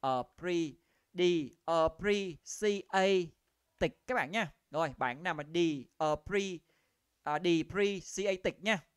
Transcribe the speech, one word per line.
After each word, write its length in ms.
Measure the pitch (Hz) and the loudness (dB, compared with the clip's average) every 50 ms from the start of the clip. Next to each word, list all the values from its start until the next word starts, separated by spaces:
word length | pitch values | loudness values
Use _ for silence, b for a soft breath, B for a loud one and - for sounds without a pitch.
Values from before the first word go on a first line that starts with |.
appre-, 720 | - 135 131 127 123 - _ - - 180 175 175 170 151 127 _ _ _ _ _ _ _ _ | -2 0 -2 -2 -4 -6 _ -10 -4 -2 0 0 -2 -2 -6 _ _ _ _ _ _ _ _
depreciated 2750 | 180 180 180 175 165 147 120 - _ _ - 165 165 160 160 160 - 175 208 208 208 196 185 156 - _ - - - 214 208 208 202 - _ - 196 190 196 196 190 175 165 - _ _ _ _ _ _ _ _ _ 190 156 - _ _ | 2 4 4 4 4 0 -4 -10 _ _ 0 2 2 2 2 0 -2 0 0 0 0 0 -4 -8 -12 _ -16 -10 -2 0 0 0 0 -4 _ 0 2 4 4 4 4 2 0 -8 _ _ _ _ _ _ _ _ _ -2 -2 -2 _ _
các 80 | - 247 | -4 -2
bạn 160 | 240 156 135 | -2 -2 -2
nha. 220 | 180 226 208 151 - _ _ _ | -2 -4 -4 -4 -8 _ _ _
Rồi, 240 | - 151 165 147 127 | -2 -2 -2 -2 -2
bạn 260 | - 131 127 120 139 175 | -2 -4 -4 -4 -4 -6
nào 120 | 185 165 | -6 -4
mà 100 | 147 147 | -4 -6
depre-, 1120 | 147 160 175 175 165 151 139 175 _ _ _ 156 156 151 151 _ - 190 202 196 196 180 160 _ _ _ _ _ _ _ _ _ _ _ _ _ | -4 0 2 2 2 0 -2 -8 _ _ _ 0 0 0 -2 _ -4 -2 -2 -2 -2 -6 -10 _ _ _ _ _ _ _ _ _ _ _ _ _
à, 160 | 147 147 151 180 | -4 -4 0 4
depreciated 1080 | 175 170 160 156 151 165 190 202 202 202 185 165 - - - 196 202 190 185 _ 196 - - | 4 4 4 2 0 0 0 2 2 2 -2 -8 -10 -6 -4 -2 -2 -2 0 _ -4 -4 -2
nha. 200 | 156 208 220 175 - _ _ | -2 -2 -2 -2 -4 _ _